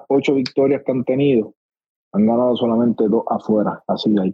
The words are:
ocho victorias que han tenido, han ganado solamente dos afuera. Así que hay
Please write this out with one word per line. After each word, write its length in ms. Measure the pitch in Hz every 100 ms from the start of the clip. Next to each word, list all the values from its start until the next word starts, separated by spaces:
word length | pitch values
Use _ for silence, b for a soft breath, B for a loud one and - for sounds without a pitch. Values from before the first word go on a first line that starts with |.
| -
ocho 260 | 139 139
victorias 480 | 135 127 - 139 139 -
que 60 |
han 100 | 131
tenido, 500 | 117 131 143 123 107 _ _ _ _ _ _
han 120 | 98 107
ganado 300 | 117 123 113
solamente 520 | 120 113 120 104 110
dos 140 | 113 -
afuera. 540 | 110 - 107 101 - -
Así 260 | 92 -
que 80 | 104
hay 120 | 92